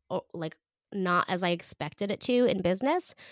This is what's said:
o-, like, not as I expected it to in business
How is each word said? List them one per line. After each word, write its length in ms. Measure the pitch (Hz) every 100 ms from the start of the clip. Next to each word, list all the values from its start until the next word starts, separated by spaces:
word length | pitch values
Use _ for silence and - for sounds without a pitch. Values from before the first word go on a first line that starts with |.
| -
o-, 160 | 180 -
like, 220 | 170 160 - _ _ -
not 300 | 208 185 180 -
as 140 | 180
I 80 | 175
expected 600 | 175 - - 147 - 202
it 100 | -
to 220 | - 247 247
in 160 | 196
business 520 | 175 190 277 349 - - -